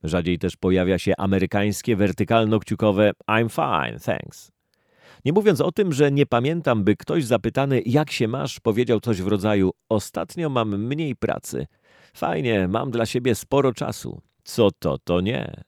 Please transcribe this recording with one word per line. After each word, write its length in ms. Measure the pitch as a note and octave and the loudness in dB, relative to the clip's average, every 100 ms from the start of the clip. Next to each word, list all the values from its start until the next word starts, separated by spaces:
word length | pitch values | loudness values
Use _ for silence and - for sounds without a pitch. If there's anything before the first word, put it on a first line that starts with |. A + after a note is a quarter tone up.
Rzadziej 360 | D#2+ F2+ E2+ F2 | -2 -2 0 -2
też 180 | F#2 - | -2 -2
pojawia 420 | F#2+ F#2 F2+ F#2 | 0 2 2 0
się 140 | - F#2+ | 0 -2
amerykańskie 800 | G2 G2 F#2 G#2 G#2 G2+ - G#2+ | 0 0 0 -2 -2 -4 -2 0
wertykalno-kciukowe 1120 | G2+ F#2 G2 A#2 A2 A2 - G#2 G#2+ G2 G#2 - - | 0 0 0 2 2 0 -2 0 0 4 2 2 -2
"I'm 180 | G#2+ A#2 | 0 0
fine, 500 | - D3+ F#2 B1+ A1+ | -2 -2 0 -2 -6
thanks". 520 | - - - - - _ _ _ _ _ - - C3 | -6 -6 -6 -20 -20 _ _ _ _ _ -20 -6 0
Nie 80 | |
mówiąc 280 | F3 G#3+ D3+ | 2 4 4
o 100 | D#3 | 2
tym, 220 | F3 G3 | 0 0
że 180 | C3+ D3 | 4 4
nie 140 | C#3 C#3 | 4 2
pamiętam, 580 | A#2 B2+ E3+ D3+ A#2 | 2 0 -2 0 2
by 120 | G2 G#2 | 2 2
ktoś 300 | - E3 B2 | 0 -2 2
zapytany 560 | A#2 A2+ C3 C#3 C3 A2 | 0 0 -2 0 0 2
"jak 260 | B2+ D3+ | 0 0
się 160 | - A2+ | -2 -2
masz?", 320 | B2+ C#3 - | -2 -6 -4
powiedział 400 | - G#2 A#2+ A2+ | -2 0 2 0
coś 220 | B2 G2+ | 0 -2
w 60 | F#2 | 0
rodzaju 440 | G#2 G#2 G#2 F#2 - _ | 0 2 2 2 0 _
"ostatnio 600 | A2 - - E2 - D#3+ | -2 -2 -8 -8 -4 -4
mam 280 | C3 A2 G2+ | -2 -2 -4
mniej 380 | A2+ D3 D#3 B2 | -4 -4 -6 -4
pracy". 520 | G#2+ - - B1+ C#3+ _ _ _ _ | -4 -6 -6 -10 -10 _ _ _ _
Fajnie, 540 | - D3 D#3+ C3+ G#2 F#2 | -8 -4 -2 0 0 0
mam 240 | G#2 C#3 | -2 -4
dla 140 | A#2 A2+ | -2 -2
siebie 300 | B2 B2 G#2+ | -2 0 -2
sporo 380 | - C3+ C3+ | 0 2 2
czasu. 480 | A#2+ D3 - - G1+ _ _ | 0 -8 -8 -12 -14 _ _
Co 260 | - - G#2+ - | -12 2 2 2
to, 180 | F2 C#2 | -4 -4
to 180 | - F2 | -2 0
nie. 420 | F#2 C3+ - - | 0 -4 -8 -12